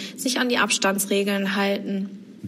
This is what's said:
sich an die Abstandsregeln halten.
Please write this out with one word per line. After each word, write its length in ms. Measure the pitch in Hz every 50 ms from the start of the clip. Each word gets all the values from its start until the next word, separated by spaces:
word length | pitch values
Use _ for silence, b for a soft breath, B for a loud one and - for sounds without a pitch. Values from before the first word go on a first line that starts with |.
| B B B
sich 240 | - - 262 247 254
an 80 | 254
die 120 | 247 240 -
Abstandsregeln 1000 | 202 208 - - - 190 196 202 - - 202 196 202 202 202 196 196 190 196
halten. 640 | 202 196 196 202 196 - - 202 196 196 202 - - - - - - -